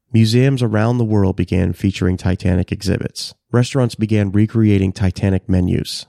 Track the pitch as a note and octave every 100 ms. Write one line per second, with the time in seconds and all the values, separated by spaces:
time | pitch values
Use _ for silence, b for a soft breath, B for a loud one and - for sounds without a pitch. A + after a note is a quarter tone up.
0 | _ A2+ A2 A#2+ C3+ C3+ A#2+ G#2+ A2 B2
1 | A2 G#2+ F#2+ F#2 F#2+ F#2 F2+ F2 G2 -
2 | F#2 F#2 F#2+ F2+ F2+ F2+ F2+ - G2 F2
3 | - - - - _ A#2+ B2 C#3 A#2+ -
4 | G#2+ G#2+ G2+ G2+ A2 A2+ G#2+ G2 F#2+ -
5 | F#2+ - G2 F#2+ - F#2 F2+ F2+ - -